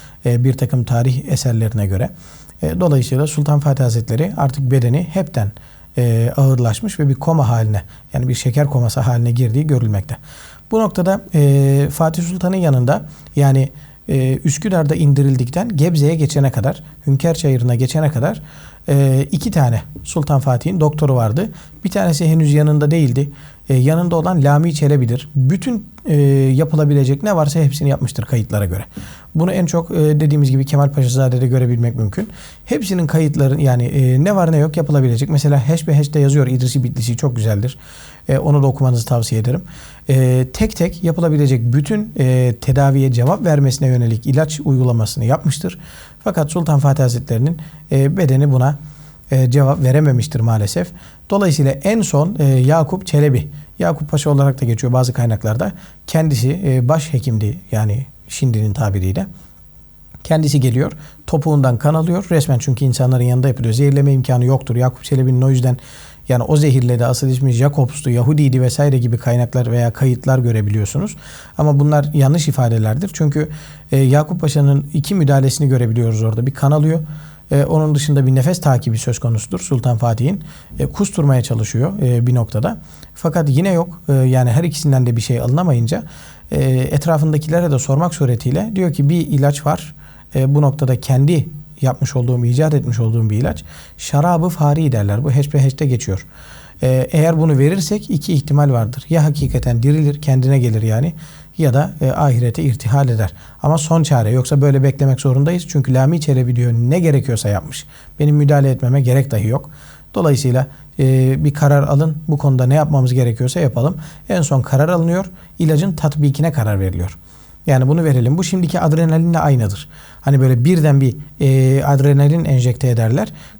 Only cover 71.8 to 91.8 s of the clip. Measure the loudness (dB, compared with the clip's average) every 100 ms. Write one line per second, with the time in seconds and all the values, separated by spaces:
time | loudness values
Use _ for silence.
71.8 | 2 2 0 2 2 2 0 0 0 2
72.8 | 0 -2 -4 -2 -2 -2 -4 -8 -18 -18
73.8 | -2 2 4 4 2 -2 -2 2 2 2
74.8 | 0 -4 -2 0 2 2 2 0 0 0
75.8 | 0 0 0 0 -2 -2 -4 -2 0 2
76.8 | 2 0 -4 -14 -18 -16 -2 0 2 0
77.8 | 0 0 0 2 2 2 0 0 0 0
78.8 | 0 -4 -4 -4 -2 -4 -4 -8 -4 -2
79.8 | 0 0 0 0 -2 -4 -8 -20 -12 -6
80.8 | -4 -4 -4 0 2 2 0 -4 -4 -2
81.8 | -2 -2 0 0 2 0 0 -2 -4 -6
82.8 | -14 -20 -20 -8 -4 0 0 0 0 0
83.8 | -2 -6 -2 2 2 2 2 0 -2 -2
84.8 | 0 2 2 -2 -2 -2 0 0 0 0
85.8 | 0 -4 -8 -18 -20 -20 -6 -2 0 0
86.8 | 0 -2 0 0 0 0 0 0 0 0
87.8 | 0 0 0 0 -2 0 -2 -2 -2 -2
88.8 | -2 0 0 0 0 0 0 0 -2 -4
89.8 | -8 -20 -20 -20 -6 -2 2 2 2 0
90.8 | -2 -2 0 2 2 2 -2 -8 -18 -4